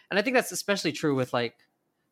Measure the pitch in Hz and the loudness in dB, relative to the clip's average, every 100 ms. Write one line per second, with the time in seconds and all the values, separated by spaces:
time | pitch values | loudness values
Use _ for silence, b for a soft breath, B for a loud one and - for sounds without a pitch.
0 | B 196 208 247 - 185 - 196 170 131 | B -2 2 2 0 -2 -2 -2 -2 -2
1 | 160 135 127 127 117 - _ _ _ _ | 0 0 0 0 -2 -6 _ _ _ _
2 | _ | _